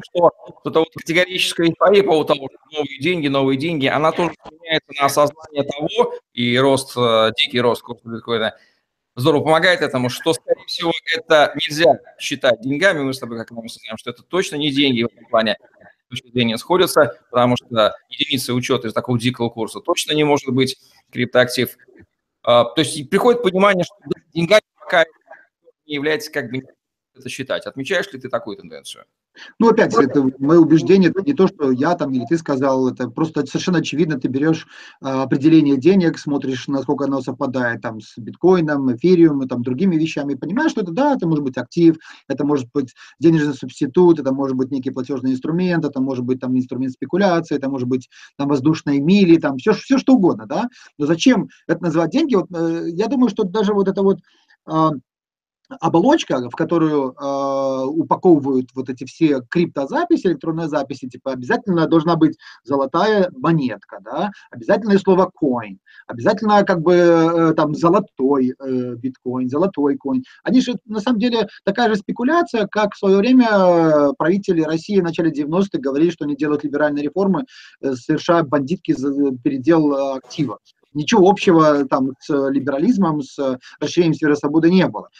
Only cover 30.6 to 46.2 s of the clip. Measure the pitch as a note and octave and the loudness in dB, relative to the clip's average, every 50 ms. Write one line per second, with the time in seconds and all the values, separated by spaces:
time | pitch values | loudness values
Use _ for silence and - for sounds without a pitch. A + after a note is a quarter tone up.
30.6 | D#3 C#3+ D#3 D#3+ E3+ D#3+ F#3+ G3 F#3 D3+ - F#3+ G3 C#3+ C3+ C3 F#3+ F#3 - - | 6 6 4 2 4 4 4 4 4 4 2 0 -2 -2 0 2 2 0 0 -2
31.6 | D3 C3 B2+ B2 C#3 E3+ F3 E3+ D#3+ C#3 C3 B2+ A#2 - E3+ D#3+ E3 - C#3+ B2+ | -2 -2 0 0 0 -2 -2 -2 -4 -4 -4 -4 -2 -2 -4 -4 -2 -4 -4 -2
32.6 | C#3 C3+ C3+ C3 C3 B2+ - - B2+ B2 A#2+ C#3 D#3+ D#3 - D3+ C3+ - - E3 | 0 0 0 0 0 -2 -2 -4 -8 -8 -4 -4 -4 -4 -2 -4 -6 -4 -6 -6
33.6 | - - F3+ D#3+ - - - C#3 F3+ D#3 D3+ B2+ - C3 A#2+ C3+ D3 D#3+ D#3+ D#3+ | -2 0 -2 -2 -2 -2 -2 -2 -2 -2 -2 -4 -6 -4 -2 0 0 0 0 -2
34.6 | - - - - - - - _ - C3+ C3+ C3 C3+ B2+ D3 C#3 C3 D#3+ D#3+ D#3+ | -4 -12 -20 -20 -20 -20 -20 _ -8 -6 -4 -4 -2 -2 -2 2 4 6 6 6
35.6 | D3 C#3+ C#3 C3 B2 E3+ G3+ G3 E3+ D#3+ D3+ - - D3+ C#3+ C#3 C3+ C3 C3 B2 | 6 4 2 2 4 4 4 4 4 2 0 -2 -4 -4 -4 -4 -4 -4 -6 -6
36.6 | - - C#3 C#3 C3 C3+ C#3+ B2+ C#3+ C3+ C#3 C3+ C3 C#3 B2+ B2 C#3+ C3+ B2 C3 | -6 -4 -4 -4 -2 -2 -2 -2 -2 -2 -2 -4 -4 -6 -6 -6 -6 -6 -4 -4
37.6 | B2 A#2+ A#2 A2 - A#2+ A2 A2 A2 - - - G#2+ - - - - F3 F#3 F3+ | -4 -4 -4 -6 -8 -10 -12 -12 -16 -18 -18 -16 -16 -16 -10 0 2 4 4 4
38.6 | D#3+ D3+ D3 C#3+ C3+ C3 A#2+ A2+ - F3 F#3 E3+ E3 D#3+ C#3+ C#3 C3 B2+ B2+ A#2+ | 2 0 -2 -2 0 -2 -2 0 2 2 4 6 6 4 4 2 -2 -4 -4 -4
39.6 | A#2+ C3 B2+ C3 F#3+ G3 E3+ D#3 D#3+ D#3+ - D3+ C#3+ C#3+ C#3 B2+ - D3+ F#3+ C4+ | -4 -4 -2 0 0 2 2 2 0 -2 -4 -6 -6 -6 -6 -6 -6 -6 -4 -2
40.6 | D#4 D#4+ D#4+ - G3+ F3 E3 A#3+ C#4 D4 C#4 - G3 E3 D#3+ D3 D3 C3 B2+ C3 | -2 0 -2 -2 -6 -4 -2 0 0 0 0 0 0 0 0 0 -2 -4 -6 -6
41.6 | B2 - - F3 E3+ E3 D#3+ D#3+ - - - - _ _ C#3 - D3 C#3+ D3 C#3+ | -10 -6 0 4 4 4 4 2 -4 -16 -20 -20 _ _ -6 -4 -2 0 0 -2
42.6 | B2+ A#2 _ C#3+ C3 B2 - _ - - _ _ C3 E3+ E3 D#3 D3 D3 C3 - | -2 -4 _ -4 -4 -4 -10 _ -20 -20 _ _ 2 4 4 4 2 0 -2 -6
43.6 | - B2+ - - - - - F3+ F3+ F3 E3 D3+ C3 C3+ C3+ C#3 C#3 C3+ C3 B2+ | -8 -12 -8 -6 -6 -2 2 4 6 6 6 4 2 -2 -2 -2 -2 -4 -2 -2
44.6 | C3 B2 C#3+ C3+ C3 C3+ A#2+ C3 B2 - C#3+ B2+ B2+ C3 C3 B2+ - D3 D#3+ F3 | -2 -2 -4 -4 -6 -6 -6 -6 -6 -6 -6 -4 -2 -2 -4 -2 -4 -4 -2 -2
45.6 | F#3 F3+ F3 E3 D3+ C#3+ - C3+ C3 C3+ C3 B2+ | 0 0 0 0 -2 -2 -4 -4 -4 -2 -2 -4